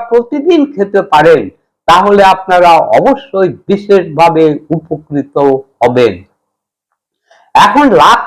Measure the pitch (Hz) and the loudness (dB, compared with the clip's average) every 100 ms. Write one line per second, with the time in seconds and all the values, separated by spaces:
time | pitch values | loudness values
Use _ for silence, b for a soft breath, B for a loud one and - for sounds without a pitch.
0 | 233 233 240 294 311 339 277 190 196 196 | 0 -4 -2 -4 0 0 -2 -4 -4 -4
1 | 185 151 156 156 - - _ _ - 170 | 0 2 2 2 -2 -14 _ _ 0 0
2 | 202 202 190 185 - 180 175 160 - 113 | 2 2 2 0 0 2 4 2 2 0
3 | 185 - - 190 185 120 - 202 202 196 | 0 -2 -6 -4 -4 -4 -6 -6 0 -2
4 | 165 147 170 160 160 147 - 160 - 151 | -2 0 0 2 0 -2 -6 -8 -8 -12
5 | - 143 135 151 139 135 - _ 123 123 | -8 -8 -6 -2 -2 -2 -6 _ -2 0
6 | 117 87 87 _ _ _ _ _ _ _ | 0 -2 -14 _ _ _ _ _ _ _
7 | _ _ b b b - 196 - 285 175 | _ _ b b b 0 2 2 2 2
8 | 156 - | 2 0